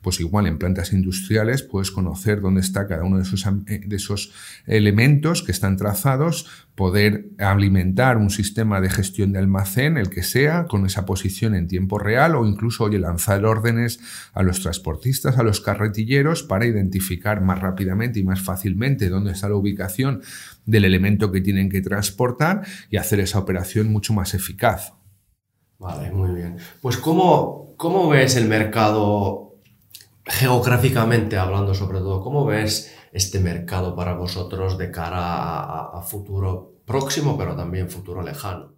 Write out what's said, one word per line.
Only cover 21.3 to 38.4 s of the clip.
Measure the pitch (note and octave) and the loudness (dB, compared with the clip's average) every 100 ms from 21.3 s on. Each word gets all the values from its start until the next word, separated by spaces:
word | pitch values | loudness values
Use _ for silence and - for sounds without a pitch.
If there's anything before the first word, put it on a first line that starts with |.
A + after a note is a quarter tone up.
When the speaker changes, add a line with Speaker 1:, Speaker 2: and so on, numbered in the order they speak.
Speaker 1:
que | F#2+ | 0
tienen | F#2+ G2 F#2+ | 0 0 0
que | F#2+ | 0
transportar | F#2+ G2+ G#2 - B2+ B2 D#3 G3 - - - | -2 -2 -4 -2 -2 0 0 0 -4 -16 -4
y | G2+ | -4
hacer | - G2+ | 0 0
esa | F#2 G2+ | 0 -2
operación | F#2 F2+ F2 G#2+ G#2+ | -2 -4 -2 0 0
mucho | G#2+ - | 0 0
más | G#2+ - | 0 0
eficaz. | F#2+ - - A#2+ F#2+ - _ _ _ _ _ _ _ _ _ | -4 -6 0 0 0 -8 _ _ _ _ _ _ _ _ _
Speaker 2:
Vale, | F#2 D2+ D2 | -12 -8 -6
muy | F#2+ F#2 | -2 -2
bien. | F2 E2+ F2 - - | -2 -6 -12 -16 -8
Pues, | B2+ A#2+ | -4 -4
¿cómo, | - E3+ F3+ D3 - - - - | 0 4 6 6 4 -6 -16 -6
cómo | E3 F#3+ E3 | 0 2 6
ves | C#3+ B2+ B2+ | 6 6 4
el | A2 | 2
mercado | G#2+ G#2+ A#2 G#2+ G#2+ G#2 G#2 G2 G2 - - _ _ _ - - _ | 2 0 2 2 4 2 2 0 -4 -12 -20 _ _ _ -20 -20 _
geográficamente | - - B2+ B2 B2 B2 C3+ A#2+ A2+ A#2+ G2+ G2+ | -6 0 4 4 4 4 4 2 4 2 2 -2
hablando, | F#2 G2 G2+ | 0 0 0
sobre | F#2+ G2 F#2+ | 0 0 -2
todo? | F#2 F#2+ | -2 -4
¿Cómo | - C#3+ A#2+ | -2 -2 0
ves | G#2+ G#2+ - - - - | 0 0 -2 -8 -20 -12
este | - G2 F#2 | -4 -2 0
mercado | F2+ E2+ - F#2+ F2+ | 0 -2 -4 -4 -4
para | F2 F2 | -4 -4
vosotros | F2 F2+ F#2 F2 F#2 F#2+ F#2 | -4 -6 -6 -8 -4 -4 -4
de | F2 | -6
cara | - E2+ F2+ | -6 -6 -4
a, | F2 E2+ E2+ D#2+ | -4 -4 -4 -6
a, | - E2 - F2 | -6 -8 -10 -12
a | |
futuro | F2+ G2+ F#2+ F#2+ F#2+ F2+ - _ - | -10 -12 -6 -4 -2 -4 -10 _ -4
próximo, | G#2+ - - D3 F#2+ | -4 -2 -2 -2 -2
pero | F2 | -4
también | E2+ F2 F#2 F2 | -6 -6 -4 -6
futuro | F#2 F#2 F2 | -8 -12 -10
lejano? | E2 - | -10 -10